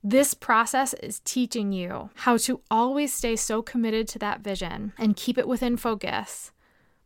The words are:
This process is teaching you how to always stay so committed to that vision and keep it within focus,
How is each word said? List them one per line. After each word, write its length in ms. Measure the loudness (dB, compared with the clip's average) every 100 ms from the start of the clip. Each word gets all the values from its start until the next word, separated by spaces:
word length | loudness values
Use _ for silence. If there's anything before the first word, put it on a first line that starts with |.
This 320 | 6 4 4
process 600 | 0 2 4 4 2 0
is 240 | -4 -10 -8
teaching 480 | -4 -2 -2 -2 -2
you 360 | -2 -4 -6 -10
how 220 | -2 2 4
to 240 | 2 -2 _
always 420 | 2 4 2 0
stay 220 | -2 -2
so 260 | -2 -2 -2
committed 460 | -2 -2 0 0 -2
to 120 | -4
that 200 | -4 -4
vision 540 | -4 -6 -6 -6 -10 0
and 200 | 2 2
keep 200 | 0 0
it 120 | 0
within 260 | 0 0
focus, 800 | 0 -2 -2 -2 -4 -6 -14 -16 _ _ _ _ _